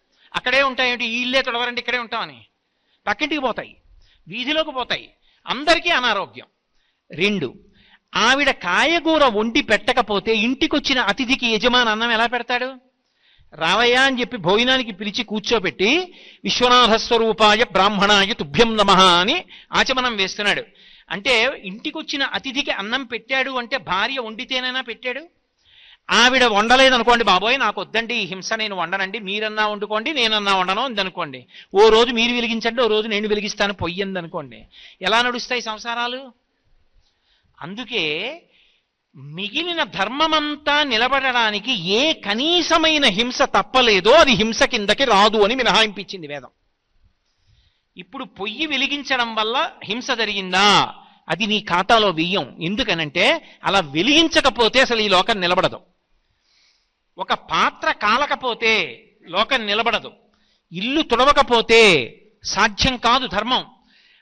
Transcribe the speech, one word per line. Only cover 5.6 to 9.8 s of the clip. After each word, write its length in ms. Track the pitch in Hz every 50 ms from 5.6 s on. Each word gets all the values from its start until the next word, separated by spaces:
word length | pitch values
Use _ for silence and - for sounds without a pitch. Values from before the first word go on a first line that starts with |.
| 302 339 330 330 330 349
అనారోగ్యం. 560 | 330 262 247 233 208 196 170 117 107 120 - - _ _ _ _ _ _ _ _ _ _ _ -
రెండు, 420 | - 151 185 208 208 190 143 113 - - _ _ _ _ _ _ _ _ _ _ -
ఆవిడ 340 | 180 208 240 262 277 285 269
కాయగూర 760 | 262 - - 175 180 208 247 302 339 339 277 330 320 302 285
వండి 360 | 254 202 208 220 233 226 294
పెట్టకపోతే 760 | 233 - 214 202